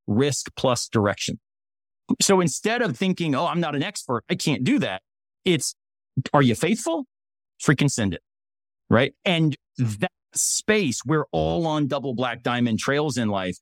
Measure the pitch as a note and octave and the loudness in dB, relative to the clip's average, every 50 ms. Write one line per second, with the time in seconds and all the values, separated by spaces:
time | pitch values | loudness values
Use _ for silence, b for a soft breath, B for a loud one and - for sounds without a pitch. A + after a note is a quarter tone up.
0 | - - G#2 A2+ C#3 D3 C3+ - - - - - - C3+ B2 - - - - A2+ | -4 -2 2 2 2 2 0 -2 -6 -10 -8 -2 0 0 2 0 -2 0 0 2
1 | G2+ G2+ - - - - - - _ _ _ _ _ _ _ _ _ _ _ _ | 2 2 0 -2 -4 -8 -8 -8 _ _ _ _ _ _ _ _ _ _ _ _
2 | _ - - - - - G3 F#3 F3+ D#3 - - - G#3 A3+ A#3+ A#3+ F#3+ C3 - | _ -4 -2 0 4 4 4 4 4 2 -2 -2 -2 -2 0 0 -2 -2 -2 -2
3 | G3 F#3+ F3+ - E3+ D#3+ C3+ C3 E3+ D#3+ D3+ F3 E3+ D3+ D3 C#3 D#3 G3+ - - | -2 -2 0 0 0 -2 0 0 0 -2 -2 -2 -2 -2 -2 -4 -4 -6 -8 -10
4 | - - B2 A2+ - - F3+ - - - C#3 G2 B2+ F3 C#4+ C4 C#3+ G#2+ F#2 F#2+ | -6 -4 -4 -4 -2 -4 -4 -2 0 -2 0 0 2 2 2 2 0 -2 -4 -8
5 | _ _ _ _ _ _ _ _ - F#3+ E3+ C#3 - - - _ _ _ _ _ | _ _ _ _ _ _ _ _ 0 0 0 0 0 -4 -10 _ _ _ _ _
6 | _ _ - C3 - - - D3 C#3 A#2+ A2 - - E3+ A3 - - E4 E4 D#4+ | _ _ -6 -6 -4 2 4 4 4 4 2 2 0 -2 -2 -2 -2 -4 -4 -4
7 | C4 _ _ _ _ _ _ _ _ _ _ - - - D3+ - D3 C#3 - - | -6 _ _ _ _ _ _ _ _ _ _ -2 2 2 4 4 2 0 0 0
8 | G#2+ G2 E2+ - _ _ _ _ _ _ _ _ _ _ _ _ _ - A2+ A2+ | -2 -2 -4 -6 _ _ _ _ _ _ _ _ _ _ _ _ _ 2 4 4
9 | C#3 - - _ - G3+ F3 E3 D#3+ D#3 C3 - _ _ - - B2+ A2 G#2 G#2 | 4 2 -2 _ -2 0 2 2 2 0 0 -4 _ _ -6 -4 -4 -4 -2 -4
10 | F3 F#3 _ _ _ _ - - - - - - - - G#3+ A3 F#3+ C3 A2+ - | -6 -6 _ _ _ _ -6 -4 -2 -2 -2 -2 0 0 2 2 2 0 -2 -4
11 | - B2 D#3 D3+ C#3 - - D#3+ D#3 D#3+ E3 F3 E3 D#3+ D3+ D3+ D3 B2+ D3 C#3 | -2 0 0 0 0 -2 -2 -2 0 0 0 0 0 0 0 0 0 -2 -2 -4
12 | B2 C#3 B2 G#2+ B2+ B2 A#2 A#2+ - C3 A#2+ B2 A#2+ A#2+ A2 G2+ - - C#3 D3 | -4 -4 -4 -2 -4 -4 -4 -4 -2 -2 0 0 0 0 0 -2 -2 0 0 0
13 | D3+ D3+ A2+ B2 A#2 G#2 G2+ F#2+ F#2 F#2 F2+ - | 0 -2 -2 -2 -2 -2 -2 -2 -4 -4 -6 -4